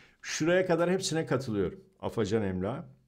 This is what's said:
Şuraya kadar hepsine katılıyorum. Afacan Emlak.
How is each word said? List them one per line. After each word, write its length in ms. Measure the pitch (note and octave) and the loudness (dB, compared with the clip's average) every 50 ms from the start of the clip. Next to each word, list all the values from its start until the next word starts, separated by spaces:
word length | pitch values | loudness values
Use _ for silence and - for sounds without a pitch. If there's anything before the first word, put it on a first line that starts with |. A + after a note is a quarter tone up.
| - - _ _ | -20 -20 _ _
Şuraya 440 | - - - - D#3 E3 F3 F#3 F#3 | -10 -8 -4 0 2 4 4 4 4
kadar 260 | F3+ E3+ D#3+ E3+ E3+ | 2 2 2 4 2
hepsine 340 | F#3 F3+ F3+ - D#3 D#3+ D#3+ | 2 0 0 -2 -2 -2 0
katılıyorum. 540 | D#3+ C#3+ B2+ - - G#2+ G2+ F#2 E2 - - - _ _ _ | 0 0 -2 0 -2 0 0 0 -2 -4 -8 -16 _ _ _
Afacan 440 | - G2 - A#2 A2 F#2+ G#2+ A2+ G#2 | -8 -4 -2 -2 0 0 0 0 0
Emlak. 420 | F#2+ F#2 F#2 F#2 G2+ B2+ D#3 E3+ - - _ _ | 0 -2 -2 -2 -4 -4 -6 -10 -14 -20 _ _